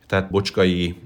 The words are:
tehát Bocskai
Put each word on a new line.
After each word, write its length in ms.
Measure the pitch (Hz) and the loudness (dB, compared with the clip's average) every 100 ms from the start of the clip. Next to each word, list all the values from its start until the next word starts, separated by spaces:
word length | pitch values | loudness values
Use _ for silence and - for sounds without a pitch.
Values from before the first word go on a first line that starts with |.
| - | -4
tehát 240 | 98 95 | -4 0
Bocskai 640 | 98 98 - 92 90 87 87 | -2 -2 2 2 2 -2 -6